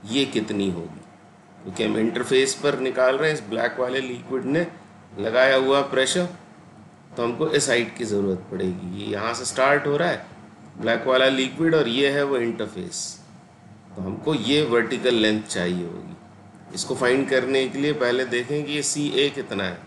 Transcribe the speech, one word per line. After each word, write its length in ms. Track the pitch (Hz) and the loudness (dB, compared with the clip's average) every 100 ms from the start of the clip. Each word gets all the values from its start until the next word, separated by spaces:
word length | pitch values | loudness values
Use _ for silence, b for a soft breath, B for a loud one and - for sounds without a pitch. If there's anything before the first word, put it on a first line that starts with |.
| 101 | -2
ये 180 | 131 120 | -2 0
कितनी 440 | 113 107 101 98 | -2 -2 -2 -2
होगी, 300 | 87 82 - - - - - - - | -4 -10 -14 -20 -20 -20 -20 -20 -18
क्योंकि 220 | 95 92 | -14 -4
हम 120 | 110 107 | -2 0
इंटरफेस 560 | 113 120 123 131 131 | 0 -2 2 2 2
पर 240 | - 143 131 | 2 0 0
निकाल 360 | 131 127 127 135 | -2 2 2 4
रहे 140 | 156 | 0
हैं। 60 | 151 | -2
इस 60 | 104 | -4
ब्लैक 280 | 113 120 - | -2 -2 -2
वाले 200 | 127 131 | -2 -2
लिक्विड 420 | 131 123 - 131 123 | -4 -10 -6 -4 0
ने 200 | 156 170 - - - - 101 | 0 0 -6 -20 -20 -18 -6
लगाया 380 | 107 120 131 131 | 0 4 6 6
हुआ 240 | 131 139 135 | 4 4 4
प्रेशर, 400 | 131 135 180 180 - - - - - - - - - | 2 2 0 -2 -6 -20 -20 -20 -20 -20 -20 -14 -4
तो 60 | |
हमको 260 | 117 120 156 | -4 0 0
इस 180 | 143 135 | 2 2
हाइट 280 | 120 110 - | 2 0 -4
की 80 | 113 | -2
ज़रूरत 400 | 101 98 92 - | 0 0 -2 -4
पड़ेगी। 500 | 92 92 90 90 98 | -4 -4 -4 -8 -8
ये 100 | 104 | -6
यहाँ 200 | 101 113 | -4 -4
से 100 | 120 123 | -4 -4
स्टार्ट 400 | - 135 143 143 | 2 4 4 2
हो 100 | 147 | 0
रहा 120 | 170 | 0
है 220 | 127 - - - - - | -2 -8 -20 -20 -20 -20
ब्लैक 320 | - 113 117 131 | -6 -2 0 2
वाला 200 | 127 131 | 4 4
लिक्विड 460 | 135 131 131 165 | 4 -2 0 2
और 140 | 160 120 | 4 2
ये 220 | 123 139 | 2 2
है 120 | 143 | 2
वो 120 | 139 131 | 0 0
इंटरफेस, 840 | 117 92 104 95 90 - - - - - - - - - - | 0 -2 -6 -8 -10 -8 -10 -12 -20 -20 -20 -20 -20 -20 -18
तो 140 | - | -8
हमको 320 | 92 - - | -8 -4 -2
ये 280 | 123 110 147 143 | -2 2 2 4
वर्टिकल 480 | 120 113 123 127 117 | 2 2 0 2 4
लेंथ 260 | 107 107 | 2 2
चाहिए 400 | 107 101 87 90 | -2 -2 -2 -2
होगी। 920 | 85 90 90 87 - - - - - | -6 -10 -14 -16 -20 -20 -20 -20 -14
इसको 200 | - - | -10 -6
फाइंड 340 | 127 123 131 135 | 0 2 2 4
करने 360 | 131 127 135 131 | 2 2 0 0
के 100 | 127 | 0
लिए 140 | 147 | -2
पहले 300 | 147 123 127 127 | 0 0 0 0
देखें 380 | 120 120 147 | -2 -2 -4
कि 80 | 147 | -2
ये 100 | 147 | -4
सीए 440 | 135 147 147 117 143 | -2 -2 0 2 0
कितना 340 | 139 117 101 | -2 -6 -4
है। 140 | 95 90 | -4 -6